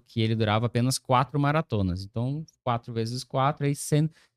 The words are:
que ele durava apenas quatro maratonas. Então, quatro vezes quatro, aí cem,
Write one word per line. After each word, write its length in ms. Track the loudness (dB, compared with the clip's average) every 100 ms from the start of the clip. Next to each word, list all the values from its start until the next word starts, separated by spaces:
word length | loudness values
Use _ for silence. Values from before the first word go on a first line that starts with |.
| -6
que 160 | -2
ele 140 | 0 2
durava 320 | 2 2 0
apenas 320 | 0 0 -2
quatro 400 | 0 2 2 0
maratonas. 640 | 0 0 0 -2 0 -2 -6
Então, 400 | -6 -4 -6 -8 _
quatro 300 | -4 -4 -4
vezes 300 | -6 -4 -6
quatro, 420 | -6 0 0 0 -2
aí 80 |
cem, 340 | -2 0 2 2 -2 _